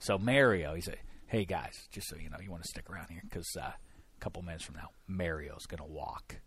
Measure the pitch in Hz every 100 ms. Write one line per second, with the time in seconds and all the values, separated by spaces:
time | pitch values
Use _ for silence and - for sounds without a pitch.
0 | - 101 107 135 135 98 76 80 92 -
1 | - - - 117 92 90 62 - - -
2 | - 78 78 78 95 87 82 - - 95
3 | 78 85 - - 82 - 67 - - -
4 | - - - - 90 82 - 69 - -
5 | - 92 87 80 73 73 - 80 71 78
6 | 73 - - -